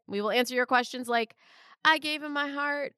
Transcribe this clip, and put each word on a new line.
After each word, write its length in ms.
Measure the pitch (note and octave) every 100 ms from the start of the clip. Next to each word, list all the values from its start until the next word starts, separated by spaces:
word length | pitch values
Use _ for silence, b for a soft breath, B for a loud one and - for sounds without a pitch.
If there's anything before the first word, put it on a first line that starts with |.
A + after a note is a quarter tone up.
| -
We 140 | G3+
will 100 | G#3
answer 240 | A#3 A#3+
your 120 | B3 B3
questions 420 | B3+ A#3+ B3+ A#3
like, 260 | A#3 A3 _ B B B B
"I 140 | D#4 D#4
gave 240 | D4+ D4+
him 100 | D4
my 180 | C#4+ C#4+
heart 440 | C#4+ C#4+ C#4+ C#4